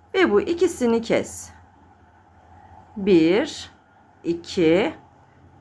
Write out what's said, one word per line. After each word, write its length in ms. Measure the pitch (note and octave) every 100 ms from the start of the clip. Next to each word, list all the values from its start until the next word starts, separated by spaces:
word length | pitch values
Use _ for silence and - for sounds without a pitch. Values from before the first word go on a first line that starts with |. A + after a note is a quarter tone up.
| _
ve 160 | F#4+ D#4+
bu 100 | G3+
ikisini 600 | - E4+ F4+ - A#3+ A#3
kes. 480 | A3+ D3 - - - - _ _ _ _ _ _ _ _ - - - - - G#3+
Bir, 760 | F#3+ F3 D#3+ G3+ D4+ - - _ _ _ _ _
iki, 720 | E3 E3+ - - D#3+ F3 D4 - - _ _ _ - _